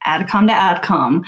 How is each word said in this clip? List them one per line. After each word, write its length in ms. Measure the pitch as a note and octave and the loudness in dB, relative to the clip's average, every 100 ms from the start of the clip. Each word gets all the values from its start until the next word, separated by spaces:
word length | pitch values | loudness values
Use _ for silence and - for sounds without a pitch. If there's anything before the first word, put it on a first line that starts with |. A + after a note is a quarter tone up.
| - | -4
adcom 420 | D#3+ F#3 G#3 G#3+ | -4 -2 2 2
to 60 | |
adcom. 680 | F#3 F#3+ F3 - E3+ B2+ D#3+ | 2 0 0 -2 -2 0 -2